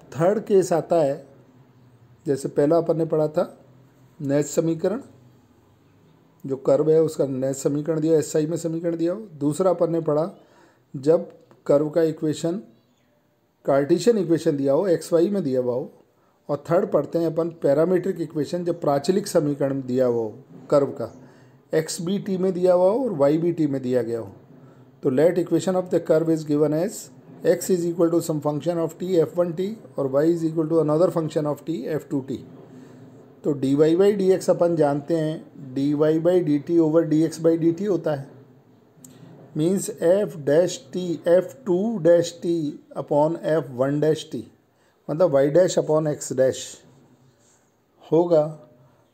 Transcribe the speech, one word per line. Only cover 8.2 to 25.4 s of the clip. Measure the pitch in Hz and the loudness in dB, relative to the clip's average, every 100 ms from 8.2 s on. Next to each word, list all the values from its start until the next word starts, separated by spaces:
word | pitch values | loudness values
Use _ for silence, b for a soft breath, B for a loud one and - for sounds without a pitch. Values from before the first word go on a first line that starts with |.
| 147 160 151 | 0 -2 -2
में | 165 | -4
समीकरण | 165 165 170 165 | -6 -4 -4 -2
दिया | 165 | -4
हो। | 196 220 151 | -4 -10 -6
दूसरा | 143 147 185 | -4 0 0
अपन | 175 170 | 2 0
ने | 165 | 0
पढ़ा | 160 147 175 - b b b b _ | -2 -2 -2 -8 b b b b _
जब | 147 135 175 190 - _ _ - | -4 2 2 0 -16 _ _ 0
कर्व | 143 151 | 2 2
का | 160 160 | 0 0
इक्वेशन | 156 160 147 165 185 - _ _ _ _ _ _ _ _ _ - | 0 -4 -2 -4 -6 -8 _ _ _ _ _ _ _ _ _ 0
कार्टेशियन | 139 143 175 233 226 | 0 2 2 4 2
इक्वेशन | 170 165 165 143 | 2 0 0 0
दिया | 139 | 2
हो, | 139 196 | 2 2
एक्स | 165 - | 0 0
वाई | 165 175 | 2 2
में | 202 | 0
दिया | 151 127 | -2 -2
हुआ | 123 | -2
हो। | 123 160 - _ _ _ _ - | -4 -6 -12 _ _ _ _ -8
और | 143 - | -8 -2
थर्ड | 170 208 | 0 2
पढ़ते | 160 - 170 | 0 0 -2
हैं | 165 | -2
अपन | 156 165 - | -2 -4 -2
पैरामीट्रिक | 151 139 165 185 185 165 | 0 2 2 2 0 -6
इक्वेशन | 156 156 143 175 175 | -6 -6 -4 -4 -4
जब | 165 | -4
प्राचलिक | 156 143 139 185 196 | 0 0 0 -2 0
समीकरण | 185 147 143 139 139 | 0 0 0 -2 -2
दिया | 127 127 127 | -2 0 2
हुआ | 117 | 0
हो | 113 104 - - - | -4 -8 -20 -20 0
कर्व | 147 135 | 2 2
का, | - 113 - B B B B _ | -2 -10 -12 B B B B _
एक्स | 160 156 - | -4 -2 -6
भी | 170 196 | -4 -4
टी | 202 185 | -4 -2
में | 185 | -2
दिया | 180 180 | 0 2
हुआ | 180 185 | 4 4
हो | 233 | 2
और | 254 | -2
वाई | 170 139 160 | 0 2 2
भी | 175 | 0
टी | 165 151 | 0 -2
में | 135 | -2
दिया | 123 123 | -2 -2
गया | 113 117 | -2 -6
हो। | 107 - - B B B B _ | -8 -16 -20 B B B B _
तो | 147 | -2
let | 131 160 | 2 2
equation | 180 | 2